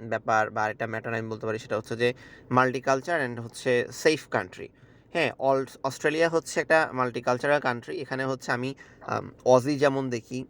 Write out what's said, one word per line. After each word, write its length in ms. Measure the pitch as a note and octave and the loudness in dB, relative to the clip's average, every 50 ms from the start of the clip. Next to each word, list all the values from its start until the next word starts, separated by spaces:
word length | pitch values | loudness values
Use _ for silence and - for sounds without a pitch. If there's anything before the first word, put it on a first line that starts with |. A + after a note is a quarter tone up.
ব্যাপার 480 | A2+ A2+ A2 A2 A2+ A#2 A2+ A2 G#2+ G#2+ | -8 -6 -6 -4 0 2 2 2 2 2
বা 140 | G2+ A2 G#2+ | 0 -2 -2
আরেকটা 240 | G#2+ G#2+ - A#2+ A2+ | -2 -2 -4 -6 -6
ম্যাটার 260 | A2 A2 A2 A#2+ A2+ | -6 -6 -6 -4 -4
আমি 160 | A2+ A2+ A2 | -4 -4 -6
বলতে 160 | A2 G#2+ A2 | -8 -6 -4
পারি 140 | A2 G#2+ A2+ | -4 -4 -4
সেটা 180 | - - A2+ G#2 | -4 -4 -4 -4
হচ্ছে 180 | A#2 - B2+ | -4 -4 -2
যে 180 | A2+ A#2+ B2 B2 - - - - - - - | 0 0 0 0 -2 -8 -20 -20 -18 -6 0
multicultural 800 | B2 B2+ B2+ B2+ B2 C3+ B2 C#3+ C3+ C3+ C3 - F3 D#3+ C#3 A#2+ | 2 4 4 4 2 -2 0 0 0 0 0 -2 -2 -2 -2 -2
and 120 | A#2+ A2+ | -6 -8
হচ্ছে 460 | A#2 A#2 - - - C3+ B2 A#2+ A#2 - | -10 -12 -12 -6 -2 2 2 2 2 0
সেফ 360 | B2+ - - D#3+ D#3 C#3+ - - | -2 0 2 2 2 2 0 -2
কান্ট্রি। 420 | - A#2+ F#2+ F#2 - - - - _ _ _ - - _ _ _ - | -2 -2 -2 -4 -8 -14 -16 -16 _ _ _ -20 -20 _ _ _ -4
হ্যাঁ, 180 | E3+ D#3 A#2+ - - | -2 -2 -2 -2 0
অল-, 380 | - C3+ C3+ C3+ C3+ B2+ - - - | 0 2 2 2 0 -4 -8 -6 -6
অস্ট্রেলিয়া 460 | C3+ C3 - - D#3 D3 D#3 E3 E3 | -6 -4 -2 -2 0 2 2 2 2
হচ্ছে 320 | E3 E3 C#3+ - - F3 | 2 0 -2 -2 -2 -2
একটা 280 | D3+ C#3 D#3+ D#3+ D#3+ - G#2 | 2 4 4 4 4 4 0
মাল্টিকালচারাল 680 | B2+ B2+ B2 A2+ B2 B2 - B2 B2 - C#3+ D3 D3 | 0 -2 -2 -2 -2 0 0 0 2 2 2 2 2
কান্ট্রি। 420 | C3 C3+ B2 A#2+ A#2 - D3+ - | 2 0 -2 -2 -4 -10 -10 -10
এখানে 240 | C#3+ - C#3 C3 C3+ | -8 -6 -4 -4 -2
হচ্ছে 260 | C3 C3+ B2+ - - | -2 -4 -4 -2 -2
আমি, 240 | C3+ A#2+ B2 C3 C#3 - - - - - | -2 -2 -2 -4 -6 -10 -16 -20 -20 -14
আম, 280 | - - A2+ G#2+ G2+ G#2 - - - | -8 -6 -4 -4 -6 -8 -12 -2 4
অজি 340 | B2 B2+ B2+ A#2+ C#3 D3+ C3+ | 6 6 6 6 4 0 2
যেমন 300 | C#3+ C#3+ C3+ C3+ C3+ C3 | 2 2 2 2 -2 -2
দেখি 360 | B2 A#2 - - B2+ B2+ C3 - | -4 -6 -6 -8 -10 -10 -10 -10